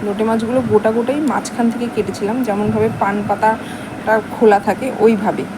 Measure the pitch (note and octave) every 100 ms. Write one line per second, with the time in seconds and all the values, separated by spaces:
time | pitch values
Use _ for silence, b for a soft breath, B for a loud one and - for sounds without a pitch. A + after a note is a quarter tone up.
0 | G#3 G3 A3 A3+ A3 B3+ A#3 G#3 G#3+ A3+
1 | A#3+ C#4+ D4+ - - - A#3 A3+ A#3+ A3+
2 | G3+ F#3+ G3+ A#3+ A#3+ G3+ G#3+ G#3+ A3 -
3 | G3 G3+ G#3 G3+ A3 A3 - - - -
4 | - A3 G#3+ - A3+ G3+ G#3+ F#3+ C4 -
5 | A3 A3 G3+ G3+ -